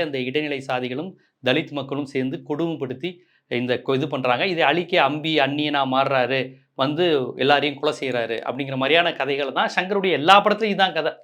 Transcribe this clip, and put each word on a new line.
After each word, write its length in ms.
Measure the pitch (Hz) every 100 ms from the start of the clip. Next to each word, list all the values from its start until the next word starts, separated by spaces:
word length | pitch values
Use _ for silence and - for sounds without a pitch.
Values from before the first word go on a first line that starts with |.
இந்த 160 | 160 135
இடைநிலை 400 | 127 143 151 139
சாதிகளும் 500 | 135 127 123 127 185 - _ _
தலித் 280 | 123 143 165
மக்களும் 380 | 143 135 139 139
சேர்ந்து 240 | 135 131 170
கொடுமைப்படுத்தி 680 | - 147 165 151 139 131 175 180 _ _ -
இந்த 240 | 123 123 120
கொ-, 200 | - 131
இது 120 | 143
பண்றாங்க. 360 | 135 127 123 190
இதை 160 | 165
அழிக்க 300 | 143 165 170 175
அம்பி 300 | 143 151 160 151
அந்நியனா 440 | 135 147 151 143 131
மாறுறாரு, 560 | 131 135 135 123 135 120 - _ -
வந்து 300 | 135 151 180 147 127 -
எல்லாரையும் 440 | 131 143 147 135
கொலை 140 | 147
செய்யறாரு 440 | 151 135 123 113 113
அப்படிங்கிற 360 | - 123 139 131
மாதிரியான 340 | 135 165 175
கதைகள் 440 | - 135 139 139 139
தான் 160 | 220 -
சங்கருடைய 360 | 185 202 190
எல்லா 260 | 143 156 202
படத்துலயும் 340 | 208 208 220 185
இதான் 180 | 185
கதை. 180 | 160 151 -